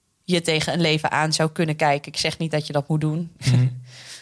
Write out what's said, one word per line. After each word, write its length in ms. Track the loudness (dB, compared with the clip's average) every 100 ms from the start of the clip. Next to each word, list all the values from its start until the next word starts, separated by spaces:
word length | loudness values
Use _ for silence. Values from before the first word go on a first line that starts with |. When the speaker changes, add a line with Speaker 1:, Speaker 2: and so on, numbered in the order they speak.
| _ _
Speaker 1:
je 160 | -2 0
tegen 320 | 2 0 0
een 80 | 2
leven 300 | 2 2 0
aan 220 | 0 0
zou 180 | 0 0
kunnen 260 | 0 -2 2
kijken. 360 | 2 0 -4
Ik 60 | -4
zeg 200 | -4 -4
niet 120 | -2
dat 160 | -4 -2
je 60 |
dat 160 | -4 0
moet 120 | 0
doen. 320 | 0 -2 -6 -4
Speaker 2:
Mhm. 280 | 2 4 2
Speaker 1:
<laughs> 40 | -2 -14 -20 -20 -20